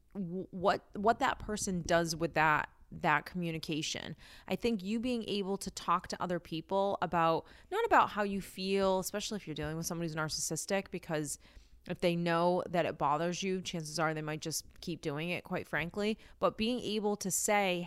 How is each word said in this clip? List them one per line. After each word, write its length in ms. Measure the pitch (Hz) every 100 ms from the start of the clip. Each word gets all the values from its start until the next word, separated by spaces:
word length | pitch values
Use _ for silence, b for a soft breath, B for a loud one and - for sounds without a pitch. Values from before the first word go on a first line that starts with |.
| _
w-, 340 | 202 170 185 -
what, 380 | 190 190 - -
what 260 | - 208 240
that 180 | 262 -
person 440 | - 208 - 180
does 340 | 160 170 170 160
with 180 | 160
that, 360 | 156 156 151 - - -
that 340 | 160 170 147
communication. 920 | - 180 170 160 - 156 151 - - - B B B
I 80 | 190
think 260 | 233 220
you 160 | 185 226
being 240 | 247 240 208
able 300 | 202 190 196
to 120 | 196
talk 380 | - - 175 -
to 120 | -
other 200 | 180 175
people 580 | - 160 - 196 202 -
about, 460 | 180 175 165 165 - B B
not 140 | 403
about 240 | 466 302 -
how 140 | 202
you 160 | 202 196
feel, 580 | - - 190 196 190 185
especially 380 | 180 208 - 208
if 100 | -
you're 80 |
dealing 220 | 147 151 160
with 100 | 165
somebody 220 | 170 170
who's 80 | 156
narcissistic, 760 | 156 156 - 160 - 196 -
because 480 | 180 - 156 147 - b b b b -
if 120 | 175
they 140 | 175
know 480 | 170 170 165 175 180 -
that 160 | 170 131
it 100 | 147
bothers 460 | 143 151 175 175
you, 180 | 190 185
chances 380 | - 170 151 156
are 160 | 156
they 80 | 156
might 180 | 151 156
just 240 | 165 - - -
keep 200 | - 160
doing 300 | 160 143 170
it, 120 | 165
quite 240 | - 175 -
frankly. 500 | 151 165 208 208 220 B B
But 180 | 185 -
being 220 | 220 247
able 360 | 131 214 208 208
to 140 | 190
say, 500 | - - 208 196 180